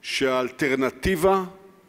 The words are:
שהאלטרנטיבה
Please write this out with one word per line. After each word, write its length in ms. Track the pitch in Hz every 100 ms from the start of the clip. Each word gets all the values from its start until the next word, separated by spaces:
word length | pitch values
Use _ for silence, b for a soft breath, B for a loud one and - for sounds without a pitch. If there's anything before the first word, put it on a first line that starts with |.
שהאלטרנטיבה 1400 | - - 135 127 123 - 147 131 131 - 185 190 185 190 185 - - -